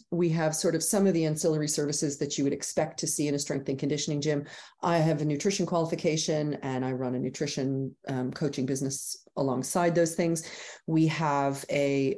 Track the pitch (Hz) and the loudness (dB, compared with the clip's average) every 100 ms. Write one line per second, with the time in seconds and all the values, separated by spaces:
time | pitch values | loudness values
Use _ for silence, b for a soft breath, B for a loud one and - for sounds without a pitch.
0 | - 170 175 165 160 156 180 160 - 208 | -4 2 2 4 2 2 0 2 2 4
1 | 196 165 160 151 165 156 147 - 147 151 | 4 4 2 2 2 2 0 0 0 0
2 | 160 - 143 - 139 139 - - 156 - | -2 -2 -4 0 0 0 -2 -2 -2 -2
3 | 160 - 147 143 - 139 139 135 143 147 | -4 0 0 0 -2 -4 -4 -2 -2 -2
4 | 156 147 147 147 143 B B _ 175 170 | -2 -2 0 -2 -4 B B _ 0 4
5 | 160 156 156 147 202 196 170 175 160 160 | 4 2 0 0 0 0 0 0 0 0
6 | 170 156 - 156 147 143 139 131 131 127 | 0 0 0 0 0 -2 -4 -2 -2 -2
7 | 127 127 135 131 143 147 135 135 135 - | -2 -2 -4 -4 -4 -2 -2 -2 -4 -8
8 | - 131 127 - 151 139 131 139 135 - | -6 -4 -4 -2 -4 -2 -2 -2 -2 -4
9 | - - _ - 139 123 127 185 175 170 | -8 -12 _ -2 0 0 0 2 2 4
10 | 165 165 170 165 B B B B - 160 | 2 2 0 -2 B B B B 0 4
11 | 160 147 156 143 139 139 - 143 143 139 | 4 2 2 2 2 -2 -2 0 2 2
12 | 135 | 0